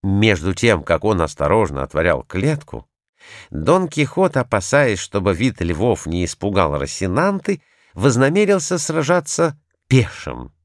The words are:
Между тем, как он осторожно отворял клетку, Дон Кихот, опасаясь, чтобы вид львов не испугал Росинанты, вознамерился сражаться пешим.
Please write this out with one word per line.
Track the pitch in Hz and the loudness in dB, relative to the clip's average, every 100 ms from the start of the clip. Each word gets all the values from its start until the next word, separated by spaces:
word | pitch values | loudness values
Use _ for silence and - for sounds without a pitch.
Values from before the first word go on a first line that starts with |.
Между | 98 98 107 92 90 | 0 2 4 2 -2
тем, | 90 120 92 | 0 2 2
как | 78 82 107 | 0 0 2
он | 95 | 0
осторожно | 78 - 73 107 92 69 | -2 -2 0 2 2 -4
отворял | 69 76 85 73 | -4 0 0 0
клетку, | - 90 131 151 - 57 - _ _ _ - - - | -4 -2 -2 -2 -8 -16 -16 _ _ _ -20 -20 -12
Дон | 71 80 180 180 | -4 2 2 2
Кихот, | 151 139 - 190 135 | -2 -2 0 0 0
опасаясь, | 123 107 - 139 135 98 | -2 -2 0 2 2 0
чтобы | - 101 95 | -4 -2 0
вид | 85 127 - | 0 -2 -2
львов | 85 80 117 104 80 | -4 0 0 0 -2
не | 85 87 | -2 -4
испугал | - 101 98 80 71 | -4 -2 0 0 0
Росинанты, | 71 - 95 95 190 196 - 185 _ _ _ | -6 -4 -2 0 0 -2 -4 -6 _ _ _
вознамерился | - 131 117 135 185 208 190 - 180 | 0 2 4 2 2 2 2 0 -4
сражаться | - 160 139 180 151 - 165 147 _ _ _ | -2 -2 0 0 0 -2 -2 -2 _ _ _
пешим. | 131 - - - 62 62 _ | 2 2 -6 -10 -10 -14 _